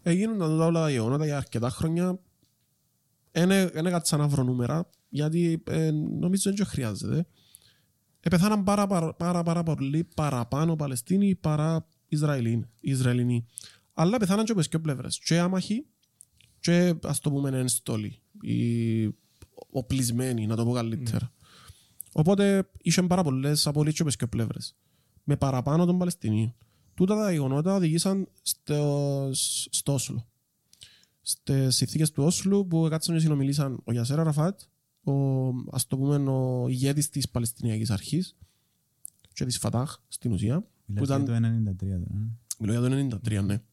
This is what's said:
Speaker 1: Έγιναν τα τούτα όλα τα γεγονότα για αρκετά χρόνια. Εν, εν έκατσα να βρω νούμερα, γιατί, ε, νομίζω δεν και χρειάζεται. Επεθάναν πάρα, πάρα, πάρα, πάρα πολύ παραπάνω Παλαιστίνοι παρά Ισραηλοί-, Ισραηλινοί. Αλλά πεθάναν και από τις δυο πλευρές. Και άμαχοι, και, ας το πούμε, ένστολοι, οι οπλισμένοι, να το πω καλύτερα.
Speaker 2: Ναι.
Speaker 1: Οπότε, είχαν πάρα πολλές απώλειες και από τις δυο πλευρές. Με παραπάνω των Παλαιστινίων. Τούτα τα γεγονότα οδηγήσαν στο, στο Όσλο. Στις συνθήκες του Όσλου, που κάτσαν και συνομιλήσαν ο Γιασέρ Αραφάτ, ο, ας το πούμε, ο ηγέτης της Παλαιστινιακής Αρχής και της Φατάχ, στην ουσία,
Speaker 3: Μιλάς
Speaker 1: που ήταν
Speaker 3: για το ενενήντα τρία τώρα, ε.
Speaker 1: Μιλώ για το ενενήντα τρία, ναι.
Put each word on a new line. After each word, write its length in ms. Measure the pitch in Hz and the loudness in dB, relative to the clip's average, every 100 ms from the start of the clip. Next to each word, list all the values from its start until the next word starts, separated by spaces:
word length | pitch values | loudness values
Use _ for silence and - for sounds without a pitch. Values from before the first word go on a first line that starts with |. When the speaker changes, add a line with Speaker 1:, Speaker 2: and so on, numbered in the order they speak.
Speaker 1:
Έγιναν 360 | 175 175 220 220 | 2 2 0 0
τα 100 | 160 | 0
τούτα 160 | 156 165 | 4 4
όλα 160 | 165 | 4
τα 80 | 160 | 2
γεγονότα 360 | 131 110 143 151 | 2 0 0 0
για 120 | 143 | -2
αρκετά 320 | 123 117 120 | -4 -2 -2
χρόνια. 500 | - 160 165 180 185 _ _ _ _ _ _ _ _ _ _ _ | -2 -2 0 0 -2 _ _ _ _ _ _ _ _ _ _ _
Εν, 200 | 160 180 | 2 4
εν 340 | 196 185 156 175 | 4 4 0 0
έκατσα 320 | 175 - 151 | 0 2 2
να 100 | 147 | 2
βρω 160 | 139 | 2
νούμερα, 460 | 127 127 120 151 175 _ _ | 2 0 0 -2 -4 _ _
γιατί, 540 | 135 151 165 170 165 - | -2 0 2 0 0 -2
ε, 220 | 160 160 | 0 0
νομίζω 520 | 151 165 - 180 190 | 0 -2 -2 0 0
δεν 100 | 196 196 | -2 -2
και 80 | |
χρειάζεται. 640 | 190 - 117 98 101 135 175 _ _ - _ _ _ _ _ _ | -4 -2 -4 -4 -2 -2 -2 _ _ -20 _ _ _ _ _ _
Επεθάναν 440 | 170 175 208 214 | 0 4 4 2
πάρα, 240 | 196 202 202 | 2 2 2
πάρα, 260 | 190 160 | 0 -2
πάρα, 300 | - 170 175 | -2 -2 0
πάρα 200 | 170 165 | 0 0
πολύ 400 | 165 143 139 151 170 - | 0 -2 0 -2 -2 -2
παραπάνω 600 | 151 127 117 135 165 160 | -2 -2 -2 0 0 0
Παλαιστίνοι 600 | 143 127 - 190 202 185 | -2 -6 0 2 2 2
παρά 520 | 160 151 156 160 - _ _ | 0 0 0 -2 -4 _ _
Ισραηλοί-, 560 | 151 151 139 117 117 110 _ | 0 0 0 0 0 -4 _
Ισραηλινοί. 640 | - 135 127 123 123 120 117 - - - _ | -2 0 2 2 2 0 -4 -18 -20 -20 _
Αλλά 240 | - 165 240 | 0 2 2
πεθάναν 280 | 185 202 220 | 0 0 0
και 60 | |
από 80 | 208 | 0
τις 100 | 151 | 0
δυο 100 | 165 | -2
πλευρές. 380 | 160 131 - - | -4 -4 -6 -8
Και 200 | - 165 | 0 2
άμαχοι, 460 | 175 185 180 214 311 _ _ _ _ _ _ _ | 2 -2 -2 -6 -6 _ _ _ _ _ _ _
και, 340 | - 175 180 160 | 2 4 4 0
ας 160 | 143 143 | -4 -2
το 120 | 151 | -2
πούμε, 180 | 139 139 131 | 0 0 -2
ένστολοι, 600 | 127 - - 113 104 - _ 208 | -2 -4 -4 -4 -6 -10 _ -14
οι 600 | 113 117 120 117 113 113 107 - _ _ - - - | -4 0 0 0 0 0 -2 -4 _ _ -20 -20 -8
οπλισμένοι, 760 | 135 - 135 120 117 127 117 107 | -8 -2 -2 0 -2 -2 -2 -2
να 80 | 110 | 0
το 100 | 117 | 0
πω 60 | |
καλύτερα. 600 | 123 113 113 120 110 - | 0 -2 -4 -4 -4 -6
Speaker 2:
Ναι. 100 | _ - - - - _ _ - | _ -20 -20 -20 -20 _ _ -6
Speaker 1:
Οπότε, 580 | - 156 202 202 196 190 - | 0 2 4 4 2 0 -4
είχαν 260 | - 160 180 | 0 2 4
πάρα 160 | 180 | 2
πολλές 440 | 160 131 143 147 151 | 2 0 0 0 0
απώλειες 260 | 147 151 156 | 2 0 0
και 60 | |
από 80 | 160 | -2
τις 80 | - | -2
δυο 80 | 120 | -4
πλευρές. 480 | 117 110 - - _ _ _ _ _ | -2 -4 -6 -12 _ _ _ _ _
Με 120 | - 143 | -2 0
παραπάνω 500 | 139 131 139 156 175 | 2 0 2 2 4
των 120 | 180 | 2
Παλαιστινίων. 560 | 180 - 107 107 113 - _ _ _ | 0 -4 -2 0 0 -4 _ _ _
Τούτα 220 | - 185 214 | 0 2 2
τα 160 | 208 | 0
γεγονότα 440 | 165 131 139 170 196 | 0 0 0 0 2
οδηγήσαν 520 | 165 165 190 196 185 _ | 2 2 0 -2 -4 _
στο, 880 | - - - 147 147 143 143 139 135 131 - - - | -8 -8 -4 0 0 0 0 -2 -2 -4 -4 -4 -6
στο 240 | - - | -4 -2
Όσλο. 340 | 139 - - - _ _ _ _ _ - - _ _ | -2 -2 -8 -10 _ _ _ _ _ -20 -20 _ _
Στις 540 | - - - 135 131 123 | -8 -8 -2 2 2 2
συνθήκες 360 | 123 151 156 | 0 0 0
του 120 | - | 2
Όσλου, 440 | 147 - 190 202 185 | 0 2 2 0 2
που 200 | 165 160 | 0 2
κάτσαν 260 | 156 - 165 | 0 -2 0
και 60 | |
συνομιλήσαν 600 | 160 147 139 143 139 123 | 2 2 2 0 -2 -4
ο 80 | - | -4
Γιασέρ 280 | 117 117 147 | -2 0 0
Αραφάτ, 400 | 160 147 165 202 - _ _ _ | 0 2 0 -2 -16 _ _ _
ο, 100 | - 139 139 131 131 127 - | -2 0 2 2 0 -4 -6
ας 160 | 131 - | -6 -4
το 100 | 131 | 0
πούμε, 180 | 135 143 139 | 2 2 2
ο 360 | 131 127 127 123 | 0 0 0 0
ηγέτης 400 | 127 135 143 143 | 0 0 0 -2
της 200 | 143 127 | -4 -4
Παλαιστινιακής 600 | 123 117 - 117 110 113 | -2 -4 -4 -2 -2 0
Αρχής 460 | 98 - 156 190 _ - _ _ _ _ _ - _ _ | -2 -2 -4 -4 _ -20 _ _ _ _ _ -20 _ _
και 120 | - 131 | -6 -4
της 120 | 117 | -2
Φατάχ, 400 | 113 113 135 - _ | -2 -2 -4 -8 _
στην 240 | - 123 | -8 -2
ουσία, 220 | 95 104 | 0 0
Speaker 3:
Μιλάς 140 | 151 - _ - 104 | -2 -4 _ -8 -2
Speaker 1:
που 40 | |
ήταν 140 | 135 139 | 0 0
Speaker 3:
για 80 | 139 | 0
το 60 | |
ενενήντα 420 | 117 113 113 104 92 | 2 2 2 0 -2
τρία 240 | 98 92 | -4 -4
τώρα, 140 | 87 101 | -4 -6
ε. 60 | 113 113 _ - | -6 -8 _ -6
Speaker 1:
Μιλώ 120 | 107 | -2
για 100 | 120 | 0
το 40 | 123 | 2
ενενήντα 320 | 135 139 104 | 2 0 -2
τρία, 220 | 113 104 | -2 0
ναι. 120 | 101 101 - | 0 -2 -6